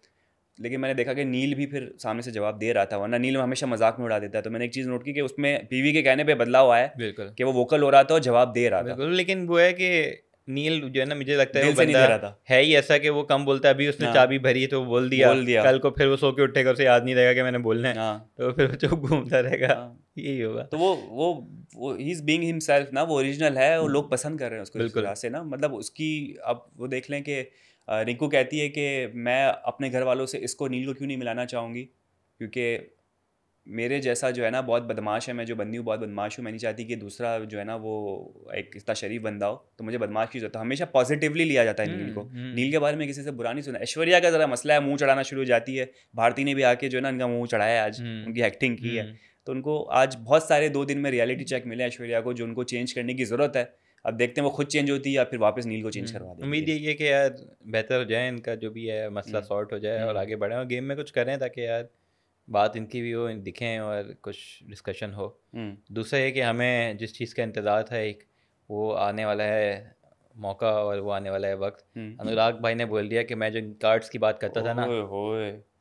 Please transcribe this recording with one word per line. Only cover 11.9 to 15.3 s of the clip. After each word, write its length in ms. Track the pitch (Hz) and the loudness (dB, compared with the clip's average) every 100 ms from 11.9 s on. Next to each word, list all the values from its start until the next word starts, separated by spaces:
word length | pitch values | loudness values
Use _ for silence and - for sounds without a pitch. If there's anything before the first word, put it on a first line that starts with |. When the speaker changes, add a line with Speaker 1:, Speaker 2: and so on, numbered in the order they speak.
| 131 | 8
Speaker 2:
बंदा 120 | 131 | 6
Speaker 1:
दे 20 | |
रहा 80 | 110 | 6
था। 240 | 101 - - | -2 -12 4
Speaker 2:
है 120 | 131 | 6
ही 140 | 151 147 | 8 6
ऐसा 220 | 139 147 | 6 4
कि 120 | 151 | 4
वो 140 | 147 | 0
कम 220 | 147 139 139 | 2 2 4
बोलता 240 | 135 143 | 4 4
है। 60 | 135 | 4
अभी 120 | 143 | 2
उसने 200 | 143 135 | 0 4
Speaker 1:
हाँ। 80 | 123 | 6
Speaker 2:
चाबी 240 | 127 135 | 6 6
भरी 280 | 131 127 131 | 2 2 2
तो 180 | 135 127 | -2 2
बोल 240 | 120 127 | 2 2
दिया। 180 | 131 | 6
Speaker 1:
बोल 180 | 127 | 8